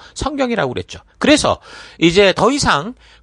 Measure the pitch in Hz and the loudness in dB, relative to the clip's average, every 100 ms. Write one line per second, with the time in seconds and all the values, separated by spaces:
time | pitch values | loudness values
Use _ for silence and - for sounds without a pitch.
0 | - - 269 294 254 214 139 113 - - | -4 -10 -6 -4 -4 -4 -4 -6 -12 -16
1 | _ - 226 302 123 90 - - - - | _ -4 2 2 2 -4 -8 -20 -20 -2
2 | 165 175 196 170 202 277 - 151 190 - | 2 4 4 2 0 0 0 -2 -4 -12
3 | _ _ | _ _